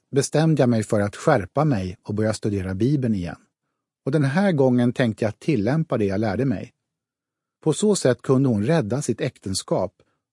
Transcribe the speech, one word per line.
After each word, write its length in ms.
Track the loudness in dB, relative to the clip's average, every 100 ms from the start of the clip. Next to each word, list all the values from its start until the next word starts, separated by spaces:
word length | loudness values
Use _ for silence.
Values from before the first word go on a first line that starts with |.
| _
bestämde 500 | -2 0 2 2 4
jag 80 | 4
mig 140 | 2
för 160 | 0 0
att 160 | -2 -2
skärpa 500 | 2 2 0 -2 0
mig 320 | 0 -2 -8
och 100 | -8
börja 200 | -4 -2
studera 400 | -2 -4 -4 -4
Bibeln 420 | -2 0 0 0 -2
igen. 220 | -4 -10 _ _ _ _ _ _ -4
Och 60 |
den 120 | 0
här 280 | 0 2 2
gången 420 | 4 4 4 2
tänkte 320 | 2 -2 0 -4
jag 140 | -4
tillämpa 580 | -2 0 0 -2 -2 -2
det 80 | 0
jag 140 | 0
lärde 260 | -2 -2 -2
mig." 280 | -4 -8 _ _ _ _ _ _ _ _ _
På 100 | -4
så 220 | 0 0 2
sätt 260 | 0 0
kunde 280 | 2 2 2
hon 140 | 0
rädda 380 | 0 0 0 -4
sitt 200 | -4 -4
äktenskap 800 | -4 -6 -8 -6 -4 -4 -4 -8 _ _ _